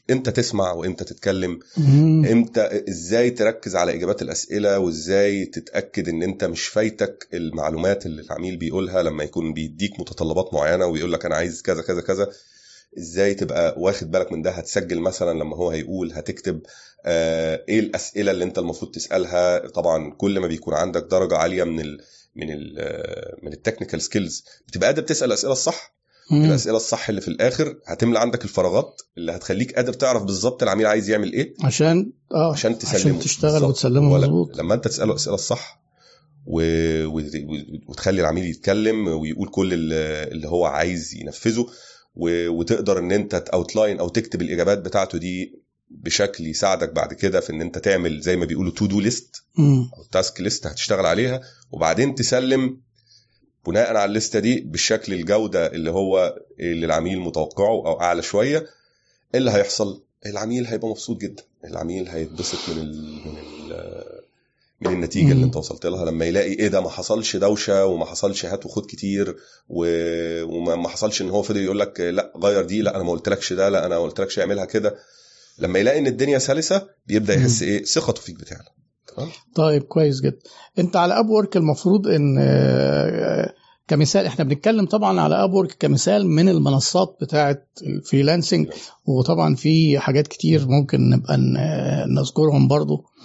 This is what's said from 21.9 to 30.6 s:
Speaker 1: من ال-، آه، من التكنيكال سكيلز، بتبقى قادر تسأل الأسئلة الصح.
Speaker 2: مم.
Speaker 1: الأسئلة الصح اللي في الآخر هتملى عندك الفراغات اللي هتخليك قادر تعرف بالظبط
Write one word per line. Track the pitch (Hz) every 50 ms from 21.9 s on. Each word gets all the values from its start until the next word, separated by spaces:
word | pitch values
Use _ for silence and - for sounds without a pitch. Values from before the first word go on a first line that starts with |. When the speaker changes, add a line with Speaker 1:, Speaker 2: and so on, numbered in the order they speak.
| 73 73 - _ - - _ _ -
Speaker 1:
من | - 78 76
ال-، | 76 73 76 76 76 76
آه، | 73 73 76 76 78 80 - - - - - - -
من | 76 73
التكنيكال | - - 110 110 - 101 - - 80
سكيلز، | - - - 107 95 80 - - - - - _ _
بتبقى | - - 92 92
قادر | 120 147 156
تسأل | 156 - 151 - 135
الأسئلة | 120 104 - - 135 131
الصح. | - - 160 - - - - _ _ _ _ _ _ _ -
Speaker 2:
مم. | 151 147 151
Speaker 1:
الأسئلة | 156 147 123 107 - 113
الصح | 110 - - 113 - - -
اللي | 104 95
في | -
الآخر | 87 85 - 113 127 127 - 156 135 - - -
هتملى | - 82 - 117 117 117 110
عندك | 117 120 110 120 -
الفراغات | 98 - 98 90 90 90 123 - - - - - _ -
اللي | 85 85 80
هتخليك | 85 90 - - 95 98 127 - -
قادر | 123 123 127 123
تعرف | - 135 127 123 110 101
بالظبط | 98 98 90 107 127 127 -